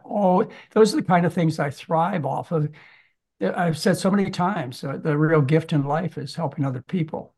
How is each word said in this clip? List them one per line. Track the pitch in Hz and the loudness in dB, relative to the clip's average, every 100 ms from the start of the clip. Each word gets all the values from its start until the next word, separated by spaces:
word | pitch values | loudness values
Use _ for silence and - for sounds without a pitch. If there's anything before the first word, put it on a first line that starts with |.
always, | - 208 190 180 - - - | -8 0 2 2 0 -6 -2
those | 208 214 | 4 4
are | 311 | 2
the | |
kind | - 180 170 | 2 2 2
of | |
things | 175 165 156 | 0 0 0
I | 147 | -4
thrive | - - 160 175 190 135 | -6 -4 0 0 -2 -4
off | 143 - | -6 -4
of. | 165 151 - - _ _ _ _ - | -2 -2 -6 -20 _ _ _ _ -6
I've | 190 - 175 160 | -4 0 -2 0
said | 214 175 | 0 2
so | 190 | 2
many | 202 190 | 2 0
times, | - 180 196 123 120 | -2 -2 -2 -6 -8
uh, | 139 135 | -8 -6
the | 160 147 | -2 2
real | 156 160 | 4 4
gift | 135 156 160 | 4 2 2
in | 156 | 0
life | 139 151 175 - | 0 -2 -4 -6
is | 139 - | -10 -6
helping | 156 - | -6 -4
other | 139 127 | -4 -4
people. | - 185 156 - - | -6 -4 -4 -8 -12